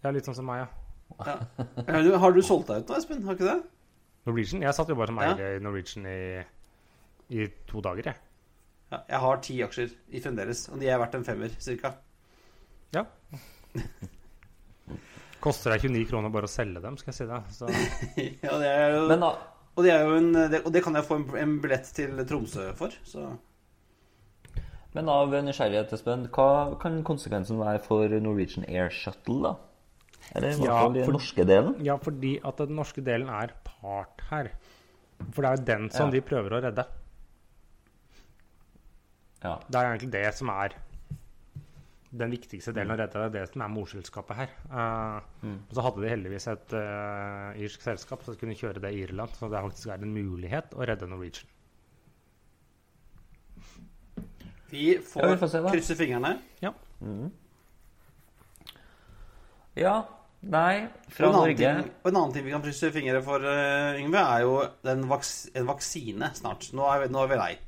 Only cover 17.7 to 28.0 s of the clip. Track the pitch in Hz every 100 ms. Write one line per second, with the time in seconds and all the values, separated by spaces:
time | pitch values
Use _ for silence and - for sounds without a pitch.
17.7 | - - - - - - - 147 151 143
18.7 | 143 147 151 160 165 170 - - - -
19.7 | - 175 165 156 160 170 170 160 156 156
20.7 | 170 175 156 147 151 135 131 151 151 147
21.7 | 131 - - 139 131 127 147 107 - 95
22.7 | 95 180 - - - 139 123 _ _ _
23.7 | _ _ _ _ _ - _ - - -
24.7 | - - 156 160 143 143 139 143 139 113
25.7 | 101 107 107 - 123 120 - 135 143 143
26.7 | - 175 160 160 147 - 101 101 110 104
27.7 | 104 - 107